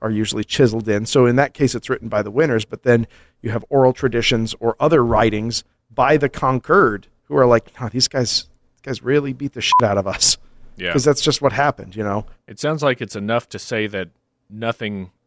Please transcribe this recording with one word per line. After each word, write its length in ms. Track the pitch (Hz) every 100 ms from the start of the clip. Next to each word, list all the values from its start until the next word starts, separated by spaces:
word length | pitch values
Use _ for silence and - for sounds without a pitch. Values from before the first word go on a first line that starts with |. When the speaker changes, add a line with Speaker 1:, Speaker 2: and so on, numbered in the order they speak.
Speaker 1:
are 100 | 113
usually 340 | 107 107 110
chiseled 440 | - - 123 113 110
in. 160 | 104 117
So 200 | 135 120
in 100 | 127
that 160 | 143
case, 220 | - 131
it's 160 | 117 -
written 180 | 131 113
by 140 | 107
the 80 | 101
winners, 340 | 120 160 113
but 180 | 107 -
then 220 | 127 120 113 _ _ _
you 80 | 110
have 140 | 110 -
oral 240 | 139 131
traditions 600 | - 131 117 - 113 110 -
or 140 | 113 -
other 240 | 151 156
writings 600 | 117 107 110 107 113 110 - _ _
by 260 | 110 135 151
the 120 | 139
conquered 760 | - 131 131 - 190 131 101 - _
who 120 | - 147
are 80 | 123
like, 320 | 117 - -
"No, 100 | 117
these 180 | 123 -
guys, 360 | 139 120 - - _ _
these 60 | _
guys 200 | 139 123
really 300 | 123 147 139
beat 180 | 131 139
the 80 | 120
shit 220 | - -
out 160 | 107 98
of 80 | 95
us." 320 | - - - - - - -
Speaker 2:
Yeah. 160 | 90
Speaker 1:
'Cause 120 | 131
that's 160 | 143 135
just 200 | 156 -
what 100 | 139
happened, 420 | 107 143 - 98
you 80 | 101
know? 220 | 104 104 - - -
Speaker 2:
It 100 | 104
sounds 240 | 147 160
like 180 | 143 120
it's 120 | 113 104
enough 320 | 104 117 -
to 80 | 104
say 280 | - 113 107
that 200 | 101 90 _ _ _ _
nothing 600 | 107 113 - 110 98 92 _